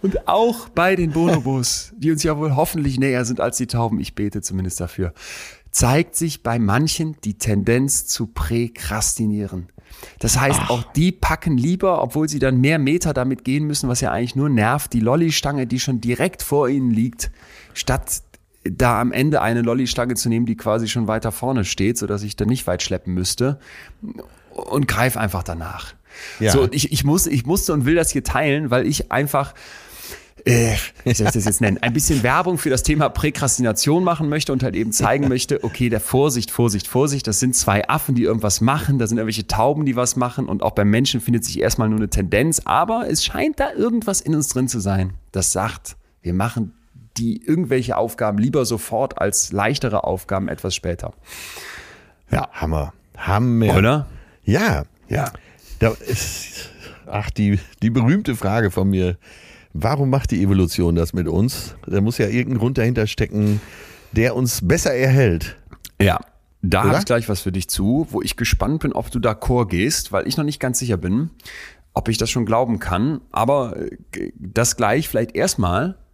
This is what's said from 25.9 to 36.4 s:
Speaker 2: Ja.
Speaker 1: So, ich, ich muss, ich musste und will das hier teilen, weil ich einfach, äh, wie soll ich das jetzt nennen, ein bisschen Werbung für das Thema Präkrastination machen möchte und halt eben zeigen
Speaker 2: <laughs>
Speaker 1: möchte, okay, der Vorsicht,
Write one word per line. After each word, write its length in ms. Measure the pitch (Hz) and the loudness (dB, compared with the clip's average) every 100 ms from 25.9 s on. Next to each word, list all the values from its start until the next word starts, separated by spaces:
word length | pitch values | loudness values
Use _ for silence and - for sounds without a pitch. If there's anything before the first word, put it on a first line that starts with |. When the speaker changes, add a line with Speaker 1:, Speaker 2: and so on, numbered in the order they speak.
| - _ - - - | -20 _ -20 -18 -2
Speaker 2:
Ja. 100 | 110 | 2
Speaker 1:
So, 160 | 139 127 | 4 4
ich, 200 | 143 139 | 0 -2
ich 120 | 147 | 0
muss, 240 | 139 170 170 | 2 2 2
ich 180 | 127 120 | 0 2
musste 260 | 190 - | 0 2
und 120 | 151 | 0
will 100 | 127 | 4
das 160 | 170 160 | 2 2
hier 140 | 143 | -2
teilen, 480 | - 123 143 143 147 | -2 0 2 0 2
weil 160 | 123 117 | 0 0
ich 240 | 151 - | -2 0
einfach, 420 | 127 143 139 139 - - - - - - - - - | 0 0 0 -2 -8 -20 -20 -20 -20 -18 -18 -20 -6
äh, 300 | - 120 113 107 - - | 2 4 4 0 -4 -4
wie 100 | - | 0
soll 140 | 117 - | 2 2
ich 40 | |
das 120 | 120 | 2
jetzt 160 | 104 98 | 0 2
nennen, 180 | 107 95 | 2 2
ein 120 | - | 0
bisschen 320 | 135 143 143 | 0 2 2
Werbung 340 | 120 147 180 175 | 2 2 0 -2
für 100 | 156 | 0
das 140 | 131 | 0
Thema 260 | - 151 143 | 2 2 2
Präkrastination 920 | - 147 - 139 - 123 107 143 165 | 0 -2 0 -2 0 0 2 2 2
machen 260 | 180 160 156 | 2 0 0
möchte 240 | 147 147 | -2 -2
und 120 | 131 | 0
halt 100 | 123 | 0
eben 160 | 90 117 | -2 -2
zeigen 380 | - 110 139 139 | 0 2 2 2
Speaker 2:
<laughs> 0 | |
Speaker 1:
möchte, 340 | 127 - 143 | 0 0 -2
okay, 260 | 113 - 123 | -2 -2 0
der 100 | 110 | 0
Vorsicht, 500 | - 131 147 123 | 0 2 2 0